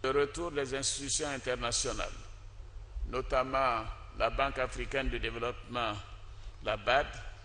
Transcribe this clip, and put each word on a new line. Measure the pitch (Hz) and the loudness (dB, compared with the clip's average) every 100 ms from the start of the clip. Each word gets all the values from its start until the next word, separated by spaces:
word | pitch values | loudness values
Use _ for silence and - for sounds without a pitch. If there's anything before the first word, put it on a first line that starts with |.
Le | 135 | 4
retour | 139 143 151 170 | 4 4 2 -2
des | 143 135 135 | 0 0 0
institutions | 135 - 139 - 151 | 0 0 0 0 0
internationales, | 139 127 123 120 117 123 110 - - - - - - - - - - - | -2 0 0 2 2 2 0 -2 -4 -10 -12 -12 -12 -12 -10 -8 -4 0
notamment | 123 - 135 131 135 131 113 107 - - - | 0 2 2 4 4 4 4 0 -8 -10 0
la | 113 | 2
Banque | 113 139 135 | 4 2 2
africaine | 127 - 113 139 131 | -2 -2 -2 0 2
de | 120 | 0
développement, | 113 117 117 120 - 123 117 104 - - - - - - | -2 -2 -2 -4 -4 -2 0 -2 -8 -12 -12 -10 -10 -4
la | 107 107 | -2 0
bad | 104 131 147 - - - | 6 6 4 -6 -10 -10